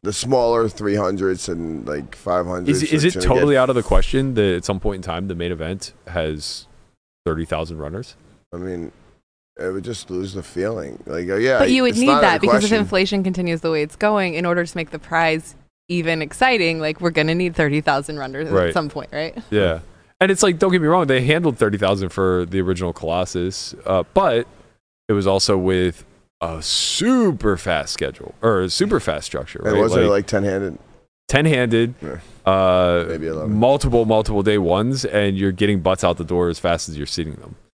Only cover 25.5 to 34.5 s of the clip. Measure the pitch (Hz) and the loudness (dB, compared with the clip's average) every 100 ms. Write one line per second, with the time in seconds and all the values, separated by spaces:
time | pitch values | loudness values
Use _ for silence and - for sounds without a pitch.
25.5 | 98 92 92 90 85 - _ _ _ 85 | 2 2 2 0 -2 -16 _ _ _ -8
26.5 | 82 82 - - - 220 262 214 131 110 | -8 -6 -4 -2 -2 2 4 2 2 0
27.5 | 92 - 80 71 - 69 - - - 113 | 0 0 -2 -2 -6 -6 -8 -16 -2 0
28.5 | 101 92 - 208 185 - 76 - 71 67 | 2 0 0 0 0 0 -4 -6 -8 -8
29.5 | - - - 107 90 87 101 101 104 101 | -6 0 2 4 4 4 2 0 -2 0
30.5 | 95 98 65 - - _ _ _ 135 156 | -2 -4 -8 -18 -20 _ _ _ 2 4
31.5 | 139 123 113 117 123 78 73 - - - | 2 2 2 0 -2 -12 -12 -14 -6 2
32.5 | 95 95 90 90 87 82 80 80 80 80 | 4 4 4 4 2 0 -4 -4 -4 -2
33.5 | 107 120 139 139 117 110 110 110 104 98 | 2 4 4 2 2 4 2 2 0 2